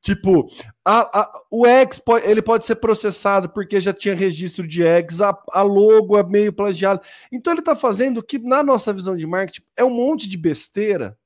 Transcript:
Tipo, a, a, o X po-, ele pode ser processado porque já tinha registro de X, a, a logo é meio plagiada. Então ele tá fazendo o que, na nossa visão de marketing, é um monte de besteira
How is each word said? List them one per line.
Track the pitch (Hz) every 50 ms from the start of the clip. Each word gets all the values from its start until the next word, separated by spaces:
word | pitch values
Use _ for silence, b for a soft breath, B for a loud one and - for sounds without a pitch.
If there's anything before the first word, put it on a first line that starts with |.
Tipo, | _ - 202 - - 185 190 160 117 B B B B B B _ _
a, | 180 208 233 226 - - 196
a, | 214 - - - - _
o | - 226 240 240
X | 240 262 254 254 254 -
po-, | _ - 233 233
ele | - 190 214 220
pode | 220 220 226 226 220
ser | - 226 220
processado | - 226 220 214 - 208 180 - - 202 202 196 190 170
porque | _ 208 202 - 208 202
já | 180 196 196
tinha | 196 - 196 196
registro | 170 190 190 170 151 180 175 - - 180 160
de | 156 170
X, | 170 160 170 170 170 165 165 170
a, | 208 202 196 196 _ -
a | - 180
logo | 196 202 202 196 202 214 220 220 208 185 208 208
é | 196
meio | 175 196 208 208 208
plagiada. | - - 202 208 190 160 190 196 196 190 190 B B B B B
Então | - 247 226 339 339
ele | 330
tá | 339 330 311
fazendo | 311 - 254 202 190 247 269 254 233
o | 226
que, | _ - 269
na | 226 247 254 277 294
nossa | 277 269 226 - -
visão | 202 190 185 190 190
de | 175 160 160
marketing, | 175 185 196 190 - - _ _ _ -
é | 240
um | 254
monte | 247 233 240 262 320 311 226 202
de | 190 180
besteira | 156 165 147 - - - _ 202 208 214 202 170 127 95 101 _ _